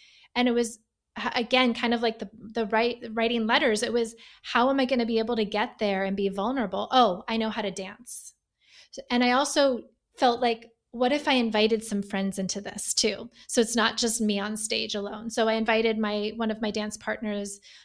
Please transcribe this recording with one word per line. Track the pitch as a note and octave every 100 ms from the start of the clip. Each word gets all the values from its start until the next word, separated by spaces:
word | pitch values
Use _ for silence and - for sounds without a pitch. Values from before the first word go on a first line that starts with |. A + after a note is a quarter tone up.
| - _ _ A#3+
And | B3
it |
was, | A#3 A3+ - _ _ _ -
h-, | A3
again, | B3+ B3 B3+ B3+
kind | A3+ A#3
of | A#3
like | A#3 A3
the, | G3 - G#3+
the | A#3 G#3+
write-, | A3 A#3+ A#3+ A#3+
writing | A3 A3+ A#3+ A3
letters, | C4 D4 G#3+
it | A3+
was, | A#3+ A3+ - - -
"How | - A#3+ B3+
am | C#4
I |
gonna | C4 B3+ A3+
be | A3
able | A3
to | A#3
get | G#3 G#3 A#3+ -
there | G#3 F#3+
and | G3 G3
be | G3
vulnerable? | F#3+ G#3 C#4 G#3 G3 G#3+
Oh, | B3+ A3+ F3+ -
I | A3+
know | A3
how | A3
to | G#3
dance." | F3+ F#3 - B3 - - - _ _ _ - - -
S-, | -
and | B3
I | B3
also | B3+ C#4+ D4+ C#4 A#3+ - _ _ -
felt | B3+ A#3+
like, | A#3+ A3+ - _ _
"What | A#3 B3
if | D4 D4
I |
invited | C4 A3+ G#3+ G#3+ A3
some | G#3+ G3+
friends | G3+ G3 G3 F#3+
into | F#3+ G3+
this | G3+ G3 -
too?" | - G#3+ G3 A#3 - -
So | -
it's | A3+ A#3
not | A3 A#3
just | A#3 A3
me | G#3+ G3+
on | G#3 G#3+
stage | G#3+ A3 A3
alone. | G#3+ G3+ G#3 A3+
So | A#3 A3
I |
invited | A3 A3+ A3+ A3+ A3
my, | G#3+ G#3 G#3 A3+
one | A3
of | A3
my | A3
dance | G#3+ G#3+ -
partners, | - G#3+ G#3+ G#3 G3+ - - -